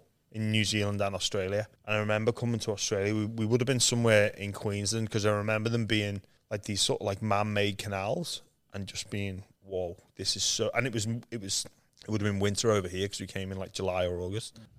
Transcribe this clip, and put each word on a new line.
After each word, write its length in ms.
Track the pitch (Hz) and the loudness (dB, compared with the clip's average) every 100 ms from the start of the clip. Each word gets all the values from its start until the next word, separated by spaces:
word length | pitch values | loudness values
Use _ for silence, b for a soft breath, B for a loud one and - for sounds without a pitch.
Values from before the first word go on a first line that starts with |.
| _ _ _ | _ _ _
in 200 | 110 110 | -6 0
New 120 | 107 | 2
Zealand 380 | 101 107 101 101 | 2 2 0 0
and 140 | 101 98 | -2 0
Australia. 520 | - 104 92 101 107 _ - | -2 -2 0 -2 -4 _ -2
And 80 | 107 | -2
I 40 | |
remember 320 | 107 107 110 | 2 2 2
coming 280 | 117 120 117 | 0 0 -2
to 120 | - | -2
Australia, 440 | 101 - 104 101 107 | -2 0 2 2 2
we, 100 | 107 | 0
we 200 | 113 107 | 0 2
would 120 | 120 | 2
have 60 | 123 | 2
been 140 | 127 | 2
somewhere 480 | - 120 117 107 104 - | 4 4 6 8 6 2
in 160 | 101 | -8
Queensland, 560 | 98 110 101 101 113 110 | -4 -4 -2 0 -2 0
'cause 160 | 113 104 | 0 2
I 60 | |
remember 360 | 104 104 107 110 | 2 2 0 2
them 160 | 117 110 | 0 2
being, 340 | 110 104 101 - b _ | 2 2 -2 -8 b _
like, 140 | 110 - | -8 -4
these 140 | 101 | -2
sort 220 | - - | 0 0
of, 60 | 104 | -2
like, 160 | 98 | -2
man-made 560 | 110 101 104 104 104 101 | 0 2 2 2 0 0
canals 640 | 107 98 98 147 165 - - _ _ | -4 -4 -2 -2 -4 -8 -12 _ _
and 140 | 101 95 | -10 -8
just 240 | - - | -8 -6
being, 340 | 107 101 95 98 _ | -4 -4 -6 -12 _
"Whoa, 340 | 95 95 90 87 _ _ | -8 -4 -4 -6 _ _
this 180 | 98 - | -4 0
is 80 | |
so," 260 | - - 110 - | 0 0 0 0
and 100 | 127 | -2
it 80 | |
was, 140 | 113 107 117 - | -2 -2 -4 -6
it 100 | 117 | -10
was, 240 | 95 - - _ _ _ | -4 -4 -6 _ _ _
it 80 | - | -4
would 100 | 107 | -2
have 100 | 104 | 0
been 80 | 98 | 2
winter 300 | 101 101 117 | 2 2 4
over 180 | 104 90 | 2 2
here 200 | 92 98 | -2 -4
'cause 120 | - | -4
we 60 | 98 | -8
came 260 | - 95 | -6 -6
in, 60 | 95 | -6
like, 160 | 95 | -8
July 320 | - 95 92 90 | -2 0 2 0
or 140 | 90 | 0
August, 400 | 90 101 - - - | -4 -6 -8 -14 -20